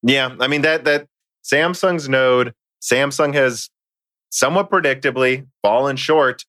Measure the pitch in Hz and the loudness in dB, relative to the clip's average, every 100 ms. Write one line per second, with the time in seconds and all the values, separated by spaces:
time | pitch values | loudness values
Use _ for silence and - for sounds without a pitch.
0 | 120 135 131 127 127 147 151 160 143 147 | 2 0 0 -2 -2 0 0 0 0 0
1 | 147 _ _ _ - 143 165 175 190 175 | -2 _ _ _ -2 0 0 0 -2 -2
2 | 139 131 131 127 120 - _ _ - 123 | -2 0 2 2 0 -6 _ _ -2 0
3 | 139 135 147 143 131 117 - _ _ _ | 0 0 0 2 0 -2 -14 _ _ _
4 | _ _ _ - 131 175 202 190 151 135 | _ _ _ -2 0 0 0 0 0 0
5 | 139 127 131 131 135 _ 104 113 139 131 | -2 0 0 0 -6 _ 0 2 0 -4
6 | 135 156 135 - | 0 2 2 -2